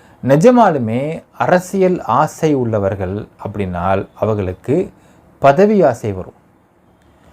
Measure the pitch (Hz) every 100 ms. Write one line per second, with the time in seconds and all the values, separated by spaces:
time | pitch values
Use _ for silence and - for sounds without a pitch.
0 | _ - - 147 220 240 208 147 113 120
1 | 147 165 - - 127 180 180 196 185 180
2 | - 123 151 - 160 139 117 110 98 101
3 | 92 104 - - 107 104 92 87 90 98
4 | - - 107 104 92 90 - 156 196 -
5 | _ _ _ - 139 143 208 214 151 117
6 | 110 92 87 _ _ _ _ _ _ _
7 | _ _ _